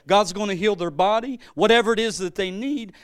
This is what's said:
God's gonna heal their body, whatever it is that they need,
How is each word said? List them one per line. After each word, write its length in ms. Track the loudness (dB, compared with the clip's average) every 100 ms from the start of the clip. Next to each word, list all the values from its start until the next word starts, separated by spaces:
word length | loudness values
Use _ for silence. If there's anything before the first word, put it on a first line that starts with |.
| 2
God's 280 | 2 2
gonna 200 | -2 -4
heal 220 | -2 -2 0
their 140 | -4
body, 500 | 0 0 0 -4 -12 -10
whatever 400 | 0 4 4 4
it 40 | 0
is 200 | -2 -4
that 160 | -6
they 160 | -4 -6
need, 420 | -4 -6 -6 -10 -18